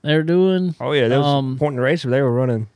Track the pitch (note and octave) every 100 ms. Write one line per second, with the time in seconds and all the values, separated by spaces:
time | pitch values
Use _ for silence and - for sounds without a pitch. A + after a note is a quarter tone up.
0 | D3 D#3 D#3 F3 F#3+ F#3 F#3 D#3+ B2+ D3
1 | A#2 C3 C#3+ C#3+ C3+ C3 D3 C3 B2+ E3
2 | C3 B2+ C3+ A#2+ B2+ A2+ A2